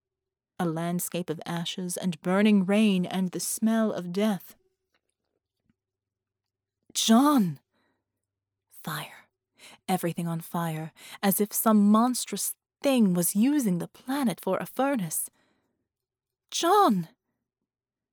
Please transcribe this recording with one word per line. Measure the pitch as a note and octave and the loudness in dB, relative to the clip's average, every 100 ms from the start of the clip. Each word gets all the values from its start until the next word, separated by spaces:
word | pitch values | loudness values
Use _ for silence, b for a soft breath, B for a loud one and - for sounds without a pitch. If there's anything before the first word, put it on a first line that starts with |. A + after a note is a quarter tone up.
| _ _ _ _ _ - | _ _ _ _ _ -6
A | F3 | -4
landscape | D#3+ E3+ F3 - E3+ F3 | -2 -4 -4 -4 -6 -6
of | D#3 - | -8 -8
ashes | E3+ E3+ - F3+ - | -6 -6 -8 -8 -6
and | F#3 D#3+ | -6 -4
burning | F3+ F#3 G#3+ G#3 F#3 | -2 2 4 4 2
rain | G3+ A3 F#3+ F3 | 2 2 2 -2
and | F#3 F#3 | -4 -4
the | E3+ | -4
smell | - - A3 A3+ A3 | -6 -2 0 0 0
of | - F3 | -4 -6
death. | F3+ A3 F#3+ - - _ _ _ _ _ _ _ _ _ _ _ _ _ _ _ _ _ _ _ _ _ _ _ | -2 -2 -2 -8 -20 _ _ _ _ _ _ _ _ _ _ _ _ _ _ _ _ _ _ _ _ _ _ _
John! | - - A3+ C#4+ C#4+ F#3 C#3+ _ _ _ _ _ _ _ _ _ _ _ | -4 2 4 6 4 2 -2 _ _ _ _ _ _ _ _ _ _ _
Fire. | - - D3+ D3+ - _ _ _ _ B B - | -20 -12 -10 -12 -16 _ _ _ _ B B -4
Everything | F#3 F3 E3+ E3+ | -2 -2 -4 -4
on | E3 | -6
fire, | E3+ F3 E3+ D#3 D#3+ - B B | -6 -6 -4 -6 -10 -14 B B
as | G3+ F#3+ | -2 0
if | G#3 | -2
some | - A#3 G#3+ G3+ | -2 2 4 6
monstrous | G#3+ B3 B3 - G3+ - - _ _ | 6 4 0 -6 -6 -8 -10 _ _
thing | C#4+ C4 G#3 | 0 2 4
was | F3 E3+ G3+ | 2 0 2
using | A#3+ D4 A3+ F3 | 2 2 2 -2
the | E3 | -4
planet | - - C4+ B3+ E3 | -12 -6 -2 -2 -2
for | - F#3 | -4 -4
a | F3 | -4
furnace. | - C4+ C#4+ E3+ - - _ _ _ _ _ _ _ _ _ _ _ _ | -4 -2 -2 -4 -6 -10 _ _ _ _ _ _ _ _ _ _ _ _
John! | - E4 G#4 F#4 G3 D#3+ _ _ _ _ _ _ _ _ _ _ | -4 2 4 6 4 -2 _ _ _ _ _ _ _ _ _ _